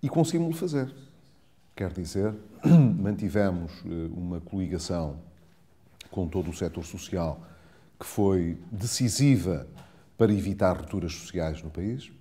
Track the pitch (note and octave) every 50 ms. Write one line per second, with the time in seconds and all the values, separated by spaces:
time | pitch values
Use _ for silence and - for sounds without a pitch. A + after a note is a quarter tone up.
0 | - C#3 - E3 D#3+ D#3+ - E3+ E3+ E3 D#3+ E3 G3+ F3+ D3+ C#3+ C3 B2+ - -
1 | - - - - - _ _ _ _ _ _ _ _ _ _ - G2+ F2+ D#2+ F#2
2 | F2+ E2 - G2 G2 G#2+ G#2+ G#2+ - - - - - D#3 E3+ E3+ C#3+ A#2 G2+ E2
3 | F#2+ G2+ G#2 G2 G#2 G2 - G#2+ G#2 G2 F2+ F2+ E2+ E2 D#2+ - - F2 E2 E2+
4 | E2 E2 D#2+ E2+ F2+ F2 F2 E2+ E2 - - G2 F#2+ E2+ F2 F2 E2 - F#2 F2
5 | E2 D2+ C#2 D#2+ - - - - - _ _ _ _ _ _ _ _ _ _ _
6 | - - - - F#2 E2 - G2 F2 E2 D#2+ - F#2 E2+ D#2 - E2 - - F2+
7 | - - - F2+ E2+ D#2+ D2 - - - - - - - - _ _ _ _ _
8 | - - - - G#2 G2 F#2+ F#2 F2 E2+ E2+ E2+ - - A#2 G#2 F#2 A#2+ - -
9 | B2+ A#2 G2 - C3+ C#3+ C3+ G#2+ E2+ F#2 F2 D2 C2 - - - - - - -
10 | - - _ _ A2+ G#2+ G#2 G2 E2 F#2 F#2+ - G2+ F#2 F2+ E2+ D#2 D#2 - G2
11 | E2+ E2+ D#2+ - - - - F2 E2 D#2+ D#2 D2+ D#2+ D#2+ D#2 F2 F2+ G#2 A#2 C3+
12 | - - - -